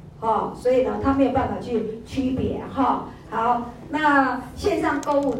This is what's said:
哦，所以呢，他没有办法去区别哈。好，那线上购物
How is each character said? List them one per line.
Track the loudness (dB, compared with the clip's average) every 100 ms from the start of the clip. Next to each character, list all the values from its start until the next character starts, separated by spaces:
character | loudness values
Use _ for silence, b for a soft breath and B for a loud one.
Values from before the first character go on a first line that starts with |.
| -18 -4
哦， | 0 0 -2
所 | -2 2
以 | 4
呢， | 2 0
他 | 2
没 | 4
有 | 4
办 | 2 0
法 | -4
去 | -2 -2 -2 -8 -6
区 | -2 -2
别 | 0 -2 -4 -4
哈。 | 0 0 0 B B -8
好， | 0 2 0 -2 -12 -6
那 | 0 4 4 4 0 -8
线 | -4 0 2
上 | 0 0
购 | 0 2
物 | 0